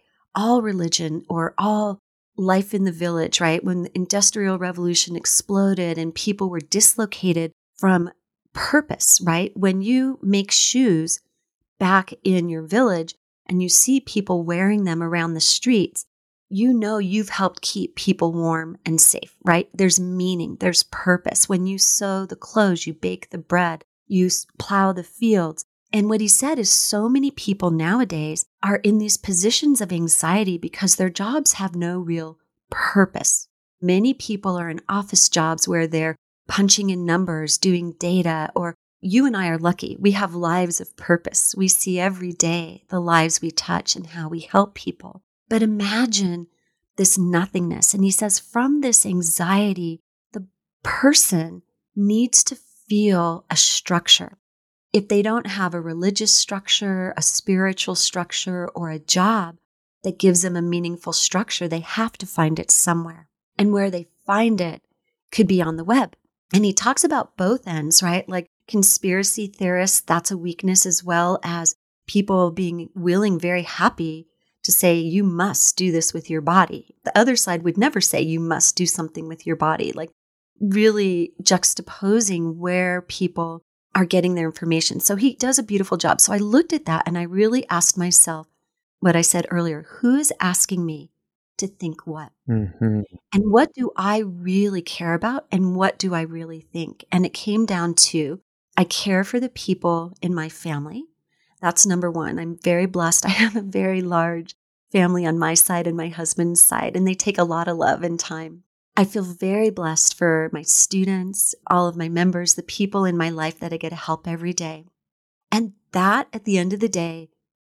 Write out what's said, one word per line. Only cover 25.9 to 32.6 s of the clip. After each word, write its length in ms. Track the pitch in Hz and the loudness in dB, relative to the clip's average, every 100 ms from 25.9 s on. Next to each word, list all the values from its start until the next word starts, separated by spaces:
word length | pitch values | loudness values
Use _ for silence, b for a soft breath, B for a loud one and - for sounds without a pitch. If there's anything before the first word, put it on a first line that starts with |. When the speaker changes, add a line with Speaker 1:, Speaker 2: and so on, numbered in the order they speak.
Speaker 1:
And 160 | 214 208 | 0 0
what 120 | 220 | 0
he 80 | 214 | 2
said 320 | - 269 311 | 2 2 -2
is 100 | 196 | 2
so 380 | - - 208 226 | 2 2 0 2
many 240 | 269 277 | 2 0
people 400 | - - 196 180 | -2 -4 -2 0
nowadays 760 | 165 160 226 226 165 151 156 - _ | 0 2 2 0 -2 -4 -6 -8 _
are 140 | 196 202 | -2 2
in 220 | 202 214 | 2 2
these 180 | 214 - | 2 -2
positions 640 | - 175 202 240 294 262 | -2 0 2 2 2 2
of 120 | 196 | 0
anxiety 640 | 175 165 - 160 190 202 170 | -2 0 0 2 2 0 -2
because 380 | 165 - 190 | -6 -4 0
their 160 | - 185 | 2 0
jobs 440 | 170 202 294 294 | -2 -4 0 0
have 200 | - 190 | 0 -4
no 240 | 175 170 180 | -4 -4 -4
real 400 | 170 165 160 160 _ _ | -4 -4 -6 -14 _ _